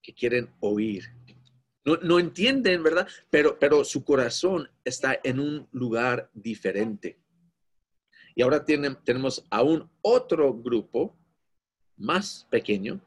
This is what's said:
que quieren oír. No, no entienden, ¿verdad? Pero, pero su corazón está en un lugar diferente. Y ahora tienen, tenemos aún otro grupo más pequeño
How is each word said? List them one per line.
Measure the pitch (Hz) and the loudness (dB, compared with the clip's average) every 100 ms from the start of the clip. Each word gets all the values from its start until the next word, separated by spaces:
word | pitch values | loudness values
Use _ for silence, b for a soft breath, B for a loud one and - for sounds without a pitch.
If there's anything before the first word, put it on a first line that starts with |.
que | - | -20
quieren | - 117 120 - _ | -6 -2 -2 -4 _
oír. | 104 104 110 98 - - - - _ _ _ _ | -4 -2 -2 -6 -10 -20 -20 -20 _ _ _ _
No, | 135 165 | -2 -2
no | 175 175 | 2 2
entienden, | 170 - 220 269 220 180 | 2 0 0 2 0 2
¿verdad? | 160 165 196 B B | 2 2 -2 B B
Pero, | 151 147 - | 4 4 4
pero | 147 147 139 | 4 4 2
su | 147 | -4
corazón | - 139 120 - 180 185 139 _ | 0 2 2 0 -2 -2 -6 _
está | - 127 135 135 | -10 -4 -4 -2
en | 135 127 | -4 -2
un | 147 151 135 | -4 -6 -10
lugar | 127 123 113 123 123 - | -8 -4 -2 0 -2 -6
diferente. | 110 107 107 101 95 113 104 90 - _ _ _ _ _ _ _ _ _ b b - | -14 -10 -6 -4 -2 -4 -4 -12 -14 _ _ _ _ _ _ _ _ _ b b 0
Y | |
ahora | 123 147 139 | 2 2 0
tienen, | 151 143 135 - | 0 0 -6 -4
tenemos | 123 131 - _ | -2 -2 -6 _
aún | 104 135 160 - _ | 0 2 2 -2 _
otro | 208 240 - 160 143 | 2 2 2 2 2
grupo | 117 120 117 98 117 190 _ _ _ _ _ _ _ _ _ | 0 -2 -2 -2 -4 -4 _ _ _ _ _ _ _ _ _
más | 110 175 202 - _ | -4 -4 -4 -14 _
pequeño | 117 - 104 101 196 | -4 -2 -4 -4 -12